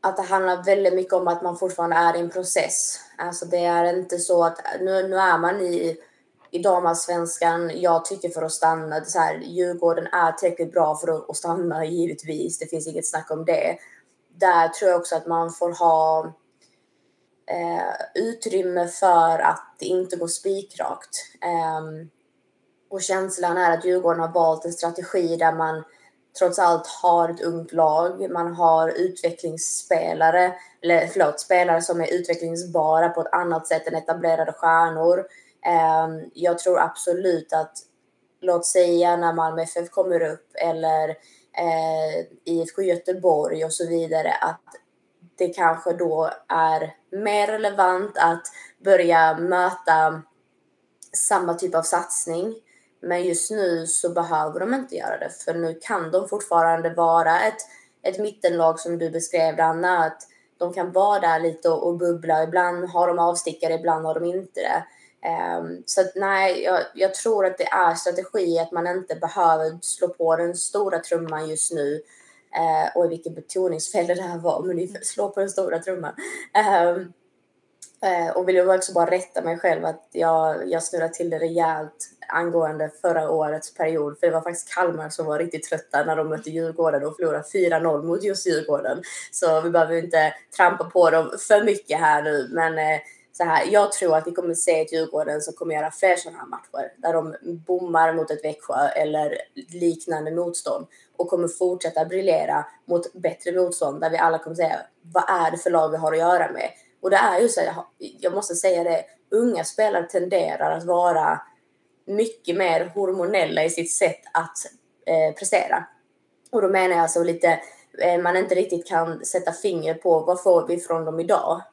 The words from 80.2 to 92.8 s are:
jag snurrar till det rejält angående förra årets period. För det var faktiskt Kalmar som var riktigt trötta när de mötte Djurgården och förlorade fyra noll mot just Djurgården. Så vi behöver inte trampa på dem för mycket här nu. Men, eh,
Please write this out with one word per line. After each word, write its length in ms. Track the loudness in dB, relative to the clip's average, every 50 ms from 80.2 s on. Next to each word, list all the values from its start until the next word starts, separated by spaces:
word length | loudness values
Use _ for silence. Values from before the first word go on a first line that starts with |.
| 0 2 2 4 2 2 0 -2 -4 -4
jag 120 | -4 -4 -4
snurrar 260 | -4 -4 -4 -4 -4
till 220 | -4 -6 -4 -4
det 80 | -2 -2
rejält 800 | -2 -2 0 0 0 0 0 -2 -6 -10 _ _ -18 -18 _ _ -12 -6 -4
angående 580 | -2 -2 0 0 0 0 0 -2 -4 -6 -8 -8 -2 -2
förra 280 | 0 0 0 0 0
årets 440 | 0 0 0 -2 -4 -6 -8 -12 _
period. 440 | -4 -2 -2 0 -2 -2 -4 -4 0
För 60 | 0
det 60 | 2 2
var 80 | 2
faktiskt 340 | -2 -4 -8 -8 -10 -8 -2
Kalmar 340 | 0 0 0 0 -4 -8 -10
som 180 | -8 -6 -4
var 120 | -4 -2 -2
riktigt 260 | -2 -4 -6 -10 -6
trötta 400 | -6 -6 -6 -6 _ -2 -2 0
när 120 | 0 0
de 120 | -2 -2 -2
mötte 220 | -4 -6 -8 -8
Djurgården 540 | -6 -4 -4 -4 -2 0 0 2 2 0 -2
och 120 | -4 -4
förlorade 280 | -2 -2 -2 -2 -2 -6 -4 0
fyra 260 | 2 2 4 2 2
noll 240 | 2 2 0 0 0
mot 220 | -2 -4 -2 -2
just 220 | -2 -4 -2 -2
Djurgården. 560 | 0 0 0 0 0 -2 -2 0 -4 -4 -6 -8 -12 -14 -14 -14 -10 -6
Så 280 | 0 2 2 2 2
vi 100 | 2 2
behöver 260 | 4 4 4 4 2
inte 380 | -2 -2 2 2 2 2 2 0 -6 -18 _ 2
trampa 280 | 4 4 4 4 2 -6
på 260 | 0 4 6 6 6
dem 200 | 6 4 2 0 -6 -10 2 4
för 160 | 4 6 6
mycket 340 | 4 0 0 -2 -4 -2 2
här 240 | 4 4 4 4 2
nu. 260 | 0 -2 -2 -2 -2 -2
Men, 260 | -2 0 0 0
eh, 220 | 0